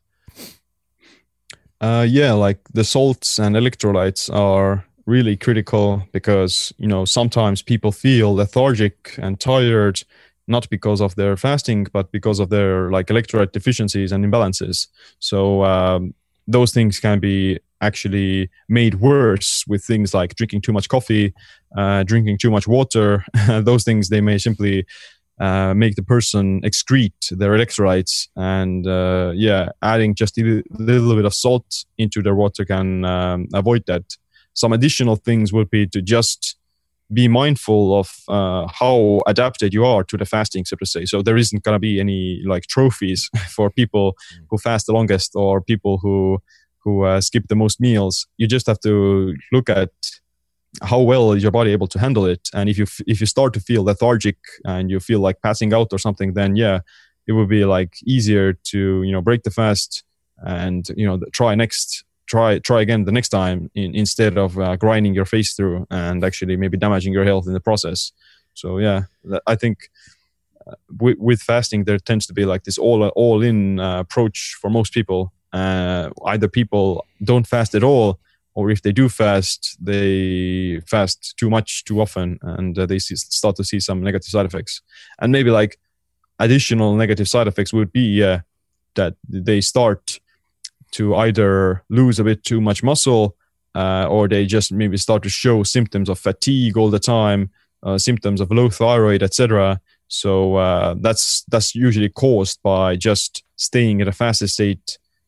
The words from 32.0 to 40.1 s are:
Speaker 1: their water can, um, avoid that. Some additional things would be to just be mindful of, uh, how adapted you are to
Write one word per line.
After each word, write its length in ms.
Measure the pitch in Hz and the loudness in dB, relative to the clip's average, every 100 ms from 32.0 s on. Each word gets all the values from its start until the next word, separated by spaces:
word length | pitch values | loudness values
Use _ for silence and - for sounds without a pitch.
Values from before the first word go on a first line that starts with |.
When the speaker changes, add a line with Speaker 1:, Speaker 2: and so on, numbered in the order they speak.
| 107 107 | -4 -2
Speaker 1:
their 140 | 98 98 | 0 2
water 300 | 101 - 98 | 0 -2 -4
can, 400 | 95 95 92 92 | -2 -2 -2 -2
um, 420 | 90 90 90 - | -2 -2 -4 -4
avoid 320 | 101 104 117 - | -2 0 0 0
that. 320 | 90 - - _ _ _ - | -6 -6 -20 _ _ _ -2
Some 180 | 117 | 0
additional 420 | 113 143 - 120 107 | 2 2 2 0 0
things 380 | 120 113 104 | 0 0 2
would 160 | 110 98 | 0 0
be 180 | 107 98 | 0 -2
to 140 | 101 | -4
just 560 | 92 117 - - - - _ _ _ _ - | 0 0 0 -6 -12 -14 _ _ _ _ -6
be 160 | 113 120 | 2 4
mindful 680 | 123 147 139 - 107 98 98 | 4 2 0 2 2 4 2
of, 160 | 92 - - | 0 -10 -4
uh, 400 | 101 92 90 87 | -2 -2 -4 -6
how 540 | - 127 123 104 101 - | -2 2 4 4 2 2
adapted 480 | 104 127 - 101 | 2 0 0 -2
you 120 | 104 123 | 2 2
are 180 | 107 | 2
to 140 | 90 | 0